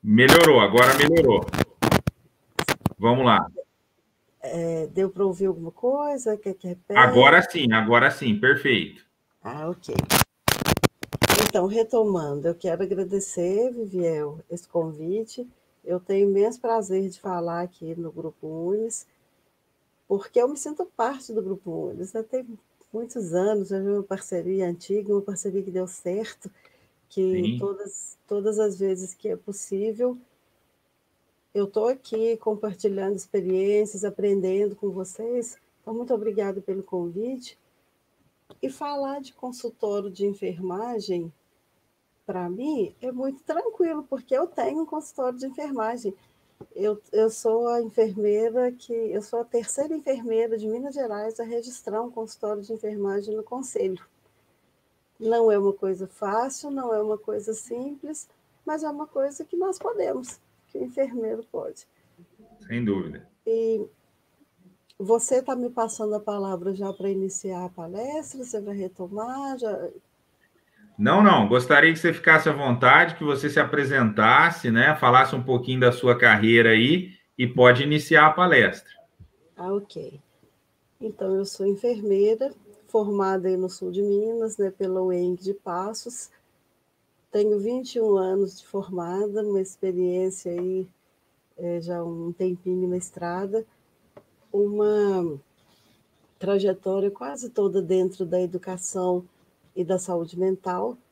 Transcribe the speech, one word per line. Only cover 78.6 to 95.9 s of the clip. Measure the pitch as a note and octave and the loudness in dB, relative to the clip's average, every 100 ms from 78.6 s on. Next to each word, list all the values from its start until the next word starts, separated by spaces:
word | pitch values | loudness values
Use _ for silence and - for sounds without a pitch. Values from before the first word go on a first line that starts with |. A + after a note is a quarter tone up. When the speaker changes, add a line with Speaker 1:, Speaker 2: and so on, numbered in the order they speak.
| F#2+ - - - _ _ - _ _ - | 6 0 -16 -20 _ _ -20 _ _ -12
Speaker 2:
Ah, | F3+ | -6
ok. | G3+ G3+ E3 C3 C#3+ _ _ _ _ _ _ _ _ | -6 -6 -14 -14 -16 _ _ _ _ _ _ _ _
Então, | A3 G3+ F#3+ F#3+ | -12 -6 -2 -2
eu | |
sou | G3 - | -2 -2
enfermeira, | G3 G3 A#3+ A3+ G#3 G3 G#3 A3 C#4 - _ - _ | -2 0 -2 -2 0 2 4 2 -2 -6 _ -20 _
formada | A3 G#3 G3+ F#3+ F#3+ F#3 | -2 0 0 0 0 0
aí | F#3 | -2
no | F#3 | -4
sul | - F#3 | -6 -6
de | F3+ | -2
Minas, | G3+ G3+ A3 A#3 A3 G#3+ | 0 0 0 -2 -4 -2
né, | G3 | -4
pela | F#3+ F#3+ F#3 | -2 -4 -2
ueng | F#3 F3+ F3+ F3+ | 0 0 -2 -4
de | F#3 | -6
Passos. | G3+ - F3 G3 A3 A#3+ B3 - _ _ _ _ _ _ _ _ _ _ | -8 -6 -6 -6 -10 -12 -14 -16 _ _ _ _ _ _ _ _ _ _
Tenho | G#3 G#3 G#3 | 0 2 2
vinte | G#3 B3+ B3+ | 0 -4 -4
e | A#3+ | -2
um | A3 G3 | 2 2
anos | F#3 F#3+ F#3+ - | 2 0 -2 -4
de | _ | _
formada, | G3 G3 F3+ E3+ F#3+ G#3 G#3 | -8 -6 -8 -6 -4 -4 -2
uma | G#3 G3 | -2 -2
experiência | F#3+ - F#3+ F3+ F3+ F3+ F#3+ F#3 F3 | -4 -4 -4 0 0 0 -2 -4 -8
aí, | F3 F3+ F#3 F#3 _ _ _ _ _ _ - | -6 -4 -4 -6 _ _ _ _ _ _ -10
é, | F3 F3 | -6 -6
já | E3 F3 | -6 -6
um | E3+ E3 E3+ | -6 -8 -8
tempinho | F3 F#3 F3+ F#3 F#3 F3+ | -4 -4 -2 -4 -2 -2
na | F3+ | -4
estrada, | - - E3+ F3+ G3 A3 A3 _ _ _ _ - _ _ _ | -6 -10 -6 -6 -4 -4 -6 _ _ _ _ -20 _ _ _
uma | G3+ G#3 G#3 G#3 G#3 G3+ F#3+ E3+ C#3 _ _ _ _ _ | 0 0 2 2 4 2 2 -2 -6 _ _ _ _ _